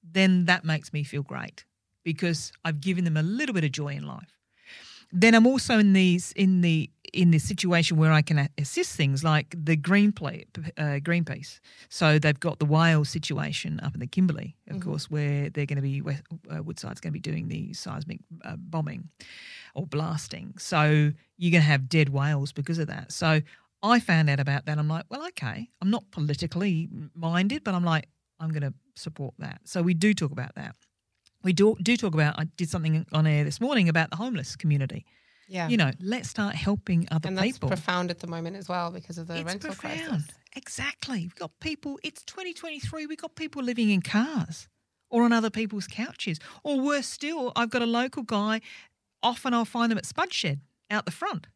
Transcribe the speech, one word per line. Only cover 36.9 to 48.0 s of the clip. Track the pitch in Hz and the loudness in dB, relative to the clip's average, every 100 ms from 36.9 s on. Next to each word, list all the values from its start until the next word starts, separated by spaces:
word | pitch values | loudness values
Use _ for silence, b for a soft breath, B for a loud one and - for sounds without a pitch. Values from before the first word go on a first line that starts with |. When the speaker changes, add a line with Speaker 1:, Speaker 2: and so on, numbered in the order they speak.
| 170 170 | 0 0
Speaker 1:
other | 160 170 | -2 -2
Speaker 2:
And | 190 | -2
that's | 202 | -2
Speaker 1:
people. | 254 135 | -2 -4
Speaker 2:
profound | 185 160 180 180 | -4 -2 -2 -2
at | 175 | -6
the | 175 | -8
moment | 165 165 196 | -10 -10 -12
as | 180 | -8
well | 180 170 | -6 -6
because | 180 - 175 | -10 -14 -14
of | 165 | -10
the | 165 | -10
Speaker 1:
It's | |
Speaker 2:
rental | 165 196 311 | -8 -8 -10
Speaker 1:
profound. | 285 - 320 320 | -10 -10 -10 -6
Speaker 2:
crisis. | 196 147 - _ - | -6 -6 -12 _ -18
Speaker 1:
Exactly. | - - 269 - - 240 | -14 -8 -8 -8 -8 -6
We've | 175 - | -8 -10
got | 170 _ | -14 _
people, | 311 302 294 277 | -10 -8 -10 -10
it's | 302 - | -12 -14
twenty | - - 370 | -18 -14 -12
twenty-three, | 339 330 302 - 320 302 | -12 -12 -10 -10 -8 -10
we've | 311 | -12
got | 320 - | -14 -10
people | 311 294 | -10 -6
living | 247 240 220 | -6 0 2
in | 196 | 2
cars | - 208 269 294 - 160 - _ _ _ _ | 2 0 0 -2 -6 -10 -18 _ _ _ _
or | 233 | 2
on | 233 | 4
other | 233 220 | 4 0
people's | 220 220 208 - | -4 -6 -6 -10
couches. | - 262 - - 156 B B | -8 -10 -8 -8 -8 B B
Or | 294 277 | -4 0
worse | 269 285 - | 0 -2 -4
still, | - 285 330 247 | -8 -8 -6 -4
I've | - 233 | -2 -2
got | 247 | 0
a | 233 | 0
local | 233 | 0